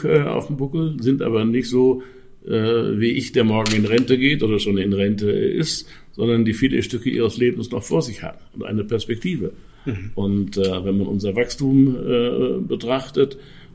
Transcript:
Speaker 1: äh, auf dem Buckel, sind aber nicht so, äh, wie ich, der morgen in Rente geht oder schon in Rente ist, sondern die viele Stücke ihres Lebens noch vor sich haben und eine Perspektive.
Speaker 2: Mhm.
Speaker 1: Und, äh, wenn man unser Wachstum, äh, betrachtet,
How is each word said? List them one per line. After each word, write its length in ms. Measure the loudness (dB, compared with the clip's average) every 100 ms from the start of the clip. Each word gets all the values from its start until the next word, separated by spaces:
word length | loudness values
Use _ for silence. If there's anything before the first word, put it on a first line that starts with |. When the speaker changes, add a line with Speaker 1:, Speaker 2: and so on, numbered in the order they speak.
Speaker 1:
äh, 180 | 2 2
auf 260 | 2 -4 -4
dem 80 | -6
Buckel, 400 | -4 -2 -4 -2
sind 220 | 0 0
aber 220 | 0 0
nicht 240 | 2 0 0
so, 340 | 4 4 2 -6 -20 -20 -16
äh, 60 | -4
wie 640 | 0 2 2 0 0 2
ich, 180 | 0 0
der 120 | 2
morgen 300 | 2 2 0
in 100 | 0 2
Rente 320 | 2 4 4
geht 240 | 4 2
oder 160 | 2 0
schon 180 | 2 0
in 160 | 0
Rente 380 | 0 0 0 0
ist, 580 | 2 0 0 -2 -4 -10 -20 -16
sondern 320 | -2 2 2
die 80 | 2
viele 300 | 2 2 2
Stücke 260 | -2 -4 -2
ihres 300 | 0 0 2
Lebens 320 | 0 0 -6
noch 120 | -6
vor 200 | -2 -2
sich 200 | -2 -8
haben 160 | -12 -14 -18
und 100 | -12
eine 200 | -4 -4
Perspektive. 680 | -2 -4 -4 -4 -4 -4 -6 -8 -20 -10 -8
Speaker 2:
Mhm. 240 | -8 -6 -4
Speaker 1:
Und, 400 | 0 0 -2 0
äh, 280 | -2 0
wenn 140 | -2 0
man 80 | 0
unser 280 | -2 -2 -2
Wachstum, 600 | -2 -2 2 6 6 2
äh, 600 | 0 0 0 0 0 -2
betrachtet, 800 | -4 -4 -2 -4 -2 0 0 -2 -18 -20 -20